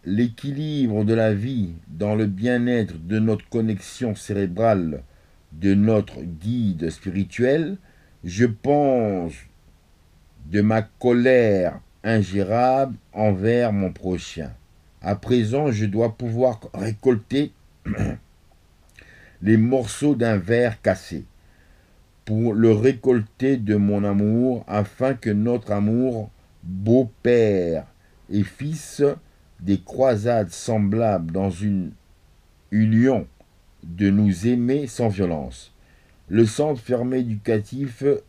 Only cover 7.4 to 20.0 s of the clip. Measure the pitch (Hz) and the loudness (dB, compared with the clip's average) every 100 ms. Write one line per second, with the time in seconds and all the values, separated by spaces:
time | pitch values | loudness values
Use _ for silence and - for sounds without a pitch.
7.4 | 123 151 160 196 - _ _ _ 87 92 | 0 0 -2 -8 -14 _ _ _ -10 0
8.4 | 120 110 135 147 139 127 107 92 85 - | 0 0 0 2 2 2 0 -2 -6 -10
9.4 | - _ _ _ _ _ _ _ _ - | -20 _ _ _ _ _ _ _ _ -20
10.4 | 73 98 104 110 107 _ 127 120 123 127 | -4 0 2 2 -2 _ 2 4 6 6
11.4 | 113 98 87 - - _ 107 113 90 98 | 6 4 0 -4 -20 _ 0 0 2 -2
12.4 | 95 113 127 131 135 110 _ 95 107 95 | 0 2 2 2 0 -4 _ 0 0 2
13.4 | 107 120 120 101 92 82 92 90 - - | 2 2 2 0 -2 -4 -6 -6 -6 -12
14.4 | 73 - _ _ _ _ 90 101 113 123 | -12 -14 _ _ _ _ -6 -6 0 0
15.4 | 107 135 151 104 107 101 117 110 123 117 | 2 0 -2 -2 -2 0 -2 -2 -6 0
16.4 | 127 110 - 95 104 110 131 117 - 135 | 0 -2 -12 -8 -8 -2 0 0 -2 -4
17.4 | 101 _ _ _ - - 104 - _ _ | -4 _ _ _ -10 -4 -4 -6 _ _
18.4 | _ _ _ _ _ - - - - _ | _ _ _ _ _ -20 -20 -20 -20 _
19.4 | 95 110 113 131 110 - | 2 4 4 2 -2 -2